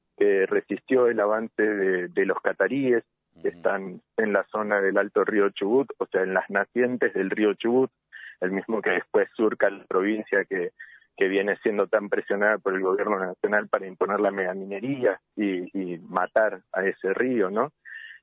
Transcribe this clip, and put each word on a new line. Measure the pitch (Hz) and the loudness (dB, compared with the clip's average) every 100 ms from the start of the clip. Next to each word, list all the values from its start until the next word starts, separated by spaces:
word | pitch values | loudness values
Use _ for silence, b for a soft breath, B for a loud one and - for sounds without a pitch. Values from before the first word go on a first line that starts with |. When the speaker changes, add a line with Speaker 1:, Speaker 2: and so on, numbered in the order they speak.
| _ - | _ 0
Speaker 1:
que | 101 98 95 | 2 4 2
resistió | 101 - 98 - 131 120 | 0 -2 -8 0 2 4
el | 113 | 4
avance | 104 110 113 - | 2 0 -2 -2
de, | 107 104 95 92 90 | 0 2 0 0 -2
de | 87 98 | 0 0
los | 90 | 0
cataríes, | - - 113 135 135 117 - _ _ 82 | -2 0 0 0 2 0 0 _ _ _
que | 95 | -6
Speaker 2:
Ujú. | 87 | -2
Speaker 1:
están | 95 98 95 90 - - | -2 -2 -6 -12 -8 -4
en | 107 | 0
la | 101 - | 0 -2
zona | 107 104 104 | -6 -2 0
del | 98 98 | 2 2
Alto | 101 107 | 0 0
Río | 98 107 101 | 2 2 0
Chubut, | - 101 127 135 - | 0 0 0 0 -6
o | 95 | -4
sea, | 95 | -2
en | 95 | 0
las | 92 - | -2 -2
nacientes | 98 101 120 123 123 120 | -2 -2 0 0 0 -2
del | 95 95 | 0 -2
río | 101 107 | 2 0
Chubut, | 95 113 127 131 - _ B B B | 2 0 2 0 -4 _ B B B
el | 92 | -4
mismo | 98 - 110 | -4 -4 -4
que | 95 | 0
después | 90 - 107 98 - | -2 0 0 0 0
surca | 110 - 101 | 0 2 0
la | 98 - | 0 -2
provincia | 92 98 107 107 101 92 | 0 0 -2 0 -2 0
que, | 95 87 - B B B - | -4 -6 -8 B B B -2
que | 95 | 0
viene | 98 101 92 | 2 0 -2
siendo | 113 104 98 | -2 0 0
tan | 107 101 | 0 0
presionada | 101 - 101 104 104 | -4 -2 0 2 0
por | 98 | 0
el | 95 | 0
gobierno | 95 98 101 98 | 0 0 0 -2
nacional | 92 - 101 104 104 | -4 -4 0 0 0
para | 104 95 | -4 -4
imponer | 92 95 101 | -4 -2 0
la | 101 | 0
megaminería | 98 92 95 95 98 123 139 117 92 _ - | 0 -4 -4 -8 -8 -6 -2 -2 -2 _ -4
y, | 101 92 90 98 | -2 -2 -4 -6
y | 92 85 | -6 -8
matar | 85 90 90 110 107 95 - | -6 -4 0 2 0 -2 -8
a | 95 95 | -4 -2
ese | - 92 | -2 -4
río, | 95 127 123 95 | -2 0 0 0
¿no? | 104 143 - B B B B | 0 -4 -6 B B B B